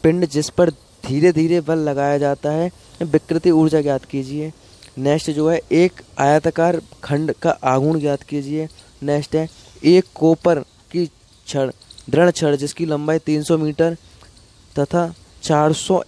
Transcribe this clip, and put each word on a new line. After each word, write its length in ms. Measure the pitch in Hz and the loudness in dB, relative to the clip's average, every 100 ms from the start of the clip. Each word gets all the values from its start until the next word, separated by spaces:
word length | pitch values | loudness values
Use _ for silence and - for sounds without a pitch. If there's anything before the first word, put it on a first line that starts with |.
पिंड 220 | 160 175 175 | 2 2 0
जिस 240 | 139 151 | -2 -4
पर 200 | - 175 | 0 0
धीरे 600 | 143 _ _ - 135 175 | 0 _ _ -6 2 2
धीरे 300 | 156 160 175 | 2 0 0
बल 160 | 151 165 | 0 -2
लगाया 400 | 151 139 139 143 | -2 -2 0 0
जाता 320 | 143 139 147 | 0 -2 -4
है, 220 | 156 175 - - - | -2 -4 -6 -20 -10
विकृति 500 | 170 151 - 165 180 | -2 -2 0 0 2
ऊर्जा 300 | 160 160 156 | 4 4 2
ज्ञात 240 | 147 135 - | 0 -4 -4
कीजिए। 480 | 139 131 147 156 156 - - - - | -8 -8 -8 -10 -12 -20 -20 -20 -4
Next 340 | 135 151 - | 0 0 0
जो 180 | 147 156 | -2 0
है, 120 | 165 - | 0 0
एक 300 | 156 180 - - - | 2 2 0 -20 -2
आयताकार 640 | 139 151 160 160 165 170 - - | 2 2 2 0 0 0 -8 -20
खंड 300 | - 147 156 | -4 -4 -2
का 160 | - 170 - | -2 -2 0
आघूर्ण 360 | 131 131 143 160 | 0 0 0 0
ज्ञात 240 | 147 143 | -2 -4
कीजिए। 460 | - 147 139 151 156 - - _ | -6 -8 -6 -8 -8 -12 -20 _
Next 320 | 139 147 143 156 | -4 -4 -2 -4
है, 140 | 160 - - - | -4 -10 -20 -2
एक 220 | 147 180 - - | 4 4 2 0
कॉपर 440 | 160 160 175 156 - _ _ | 2 2 2 0 -2 _ _
की 200 | 170 170 _ _ _ - | -6 -6 _ _ _ -8
छड़, 240 | 147 135 - _ - - | -4 -4 -6 _ -20 -4
दृढ़ 220 | 143 175 | 2 2
छड़ 240 | 160 156 143 | 2 0 0
जिसकी 300 | 143 - 165 | -4 -6 -6
लंबाई 340 | 147 151 160 | -4 -2 -4
तीन 240 | 156 151 | -2 -4
सौ 140 | 151 160 | 0 0
मीटर 400 | 151 147 165 165 - - - - _ _ _ - | 0 -2 -2 -2 -14 -20 -20 -20 _ _ _ -6
तथा 340 | 143 175 170 165 - - | -2 -2 -4 -8 -20 -16
चार 300 | - 151 151 | -2 2 2
सौ 280 | 156 - 185 | 0 0 -2